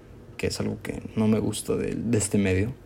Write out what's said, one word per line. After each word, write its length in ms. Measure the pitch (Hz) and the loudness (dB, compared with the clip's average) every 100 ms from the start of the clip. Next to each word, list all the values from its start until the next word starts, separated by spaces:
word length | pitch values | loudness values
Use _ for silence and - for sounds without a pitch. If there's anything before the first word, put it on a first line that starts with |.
| - - - - | -20 -20 -18 -6
que 120 | - | -4
es 120 | - | -2
algo 180 | 214 208 | -4 -4
que 200 | - - - - | -8 -8 -6 0
no 100 | 220 | 4
me 120 | 220 | 4
gusta 360 | 110 104 - | 2 -2 -2
de, 200 | 113 101 | -2 -2
de 240 | - 101 117 | -2 0 2
este 200 | - 104 | 2 2
medio 340 | 95 92 110 - | 4 4 2 -2